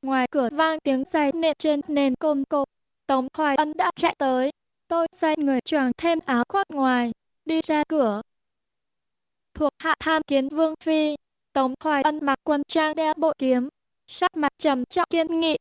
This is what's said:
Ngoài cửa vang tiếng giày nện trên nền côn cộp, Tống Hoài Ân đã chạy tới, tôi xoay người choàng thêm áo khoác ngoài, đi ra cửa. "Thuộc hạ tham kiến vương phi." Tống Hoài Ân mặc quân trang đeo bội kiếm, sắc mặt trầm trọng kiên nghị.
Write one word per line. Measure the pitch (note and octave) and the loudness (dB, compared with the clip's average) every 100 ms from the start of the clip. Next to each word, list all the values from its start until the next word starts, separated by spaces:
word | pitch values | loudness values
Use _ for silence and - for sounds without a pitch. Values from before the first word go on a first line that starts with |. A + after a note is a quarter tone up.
Ngoài | C4 C4+ B3 | -2 -2 0
cửa | D4 A#3+ | 0 0
vang | C#4+ D#4+ D#4 | 2 0 0
tiếng | - C4 | 0 -2
giày | C4+ D#4+ C#4+ | 0 2 2
nện | E4 E4 D4 | 2 0 0
trên | D#4 C#4+ C#4+ | 0 0 0
nền | C#4+ C#4 | 0 0
côn | B3+ D#4+ D4 | 0 0 0
cộp, | C#4 D4 C#4 _ _ _ - | 0 -2 -2 _ _ _ -2
Tống | C4+ B3+ | -2 -2
Hoài | - D4+ C#4 | -2 0 0
Ân | D4+ D#4 | 0 0
đã | F#4 - | -2 0
chạy | E4+ - | -2 0
tới, | C4+ B3+ C4 - _ _ _ | 0 2 0 -4 _ _ _
tôi | E4+ E4 | -2 -2
xoay | - D#4+ D#4 | -2 -2 0
người | C#4+ C4 | 0 0
choàng | - D#4 C4 - | 0 0 0 0
thêm | E4+ E4 - | 0 0 0
áo | B3 A#3+ | 0 0
khoác | G4+ G4 | -2 -2
ngoài, | D4 C4 B3 A#3+ A#3 _ _ | 0 0 2 -2 -6 _ _
đi | - D#4+ | -4 -4
ra | - D#4 | 0 -2
cửa. | D4 D#4+ A#3+ G#3 - _ _ _ _ _ _ _ _ _ _ _ _ | 0 2 2 0 -8 _ _ _ _ _ _ _ _ _ _ _ _
"Thuộc | - D4+ _ | -2 -2 _
hạ | D#4+ D#4 | -4 -4
tham | - D#4+ | 0 -2
kiến | - C#4 C4+ | 2 0 0
vương | D4+ D#4+ D#4 | 0 0 0
phi." | D#4+ D#4 D4+ D4 _ _ _ | 0 2 2 -2 _ _ _
Tống | - C4 C4 | -2 -2 -2
Hoài | D#4 D4 | -2 0
Ân | D4 D4+ | 0 0
mặc | C#4+ C4+ | -2 -2
quân | - D4 C#4+ | 0 -2 0
trang | E4 D#4 | 0 0
đeo | D4+ D#4 D#4 | 0 -2 0
bội | D#4+ D4 | 0 0
kiếm, | C4 B3+ C4 _ _ _ _ | 0 0 0 _ _ _ _
sắc | - F4+ E4 | -4 -2 0
mặt | C#4+ _ | -4 _
trầm | D#4 C4 | -2 0
trọng | B3 - E4+ | -2 -4 0
kiên | E4+ D#4+ E4 | 0 0 0
nghị. | E4 D4+ | 0 -2